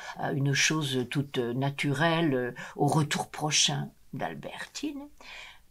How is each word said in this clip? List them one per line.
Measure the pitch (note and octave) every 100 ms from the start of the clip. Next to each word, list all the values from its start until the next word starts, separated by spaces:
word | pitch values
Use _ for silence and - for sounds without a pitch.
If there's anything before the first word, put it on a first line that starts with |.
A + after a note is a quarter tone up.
| - -
à | C#3+
une | C#3+ C#3
chose | C#3 - D#3 C#3+ B2+ A#2+
toute | C#3+ C#3+ C3
naturelle, | A#2 B2 C#3 C#3+ C#3+ C3+ E3 E3 E3
euh, | B2+ B2 - -
au | - D3
retour | D3 D3 F3+ -
prochain | - D3+ - - C#3+ C#3 - -
d'Albertine, | B2+ E2 D2 - - - - D4+ C#4 D4 - - - - - -